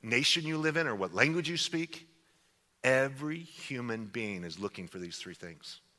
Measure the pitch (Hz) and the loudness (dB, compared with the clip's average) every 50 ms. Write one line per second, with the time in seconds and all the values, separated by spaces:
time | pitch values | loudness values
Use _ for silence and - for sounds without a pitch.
0 | - 113 113 123 143 - - 175 160 151 160 156 156 156 151 165 165 147 113 101 | -2 2 2 4 4 4 4 2 2 0 -2 0 0 2 2 2 2 0 0 0
1 | 95 92 82 95 120 147 160 175 165 147 170 175 - - - 165 165 165 - - | 0 0 4 6 6 6 6 2 0 0 -2 -2 -2 -2 0 -2 -4 -4 -8 -16
2 | - - _ _ _ _ _ _ _ _ _ _ _ _ _ _ - 127 131 131 | -16 -20 _ _ _ _ _ _ _ _ _ _ _ _ _ _ 4 4 6 6
3 | 135 139 135 135 147 151 156 165 170 165 - - - - 139 127 123 120 113 110 | 4 2 0 -4 -4 -4 -4 -6 -8 -12 -16 -14 -8 -6 -4 -4 -2 -2 -2 -4
4 | 113 104 95 117 113 107 101 92 87 87 80 85 98 101 - - 90 85 - 95 | -4 -6 -4 -4 -4 -2 -4 -4 -6 -8 -6 -4 -4 -4 -4 -6 -12 -10 -8 -8
5 | 90 87 82 - - 92 90 - - 87 82 76 - - - - _ _ _ | -8 -8 -8 -10 -10 -10 -12 -12 -12 -14 -14 -14 -16 -16 -16 -16 _ _ _